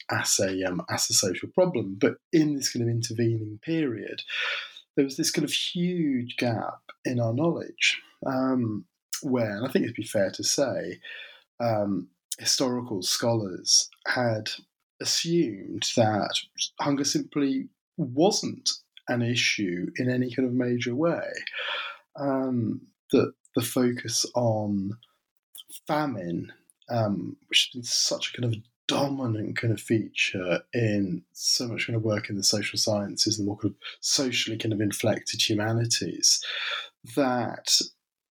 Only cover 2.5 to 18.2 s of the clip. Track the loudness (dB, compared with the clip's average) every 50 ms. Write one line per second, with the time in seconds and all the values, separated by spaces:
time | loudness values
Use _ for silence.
2.5 | 2 0 -2 -4 -2 0 0 0 0 0 -2 -2 0 0 2 2 2 0 -4 -6
3.5 | -10 -8 -4 -2 0 0 0 0 -2 -4 -6 -8 -10 -10 -10 -8 -6 -4 -4 -4
4.5 | -4 -4 -6 -10 -14 -20 -20 _ _ 2 2 2 0 0 0 0 2 0 0 2
5.5 | 0 0 -2 -2 -2 0 0 0 2 2 2 2 2 0 -2 -4 -4 -2 0 0
6.5 | 0 0 -2 -4 -8 -10 _ -20 -16 _ -4 -2 0 2 2 2 2 2 2 2
7.5 | 2 0 -4 -8 -4 0 0 0 0 0 -6 -14 _ _ -4 -2 0 0 2 2
8.5 | 2 2 0 0 -2 -4 -8 -12 _ _ _ _ -10 -6 -2 0 0 0 0 0
9.5 | -2 -4 -2 0 0 0 0 0 -4 -6 -6 -2 0 0 0 0 -2 -2 -2 0
10.5 | 2 2 0 0 -2 -4 -4 -6 -8 -12 -14 -16 -16 -16 -16 -18 -20 -20 _ _
11.5 | _ -2 0 0 2 2 2 0 0 -2 -4 -6 _ _ _ -10 -10 -4 0 0
12.5 | 2 2 2 2 0 -2 -2 -4 -4 -4 -2 -2 0 2 2 2 2 2 0 -2
13.5 | -6 -4 2 4 4 4 4 2 -4 _ -4 -2 0 2 2 2 0 0 -2 -6
14.5 | -8 -10 -14 _ _ _ _ _ _ -6 -2 0 0 0 2 2 2 2 2 2
15.5 | -2 -6 -8 -8 -6 -4 -4 0 4 4 4 4 4 2 0 0 -2 -4 -6 -8
16.5 | _ -8 -8 -6 -4 -2 0 0 0 2 2 0 0 0 -2 -2 -2 0 2 2
17.5 | 0 0 -4 -6 _ _ _ _ _ -4 -4 0 4 4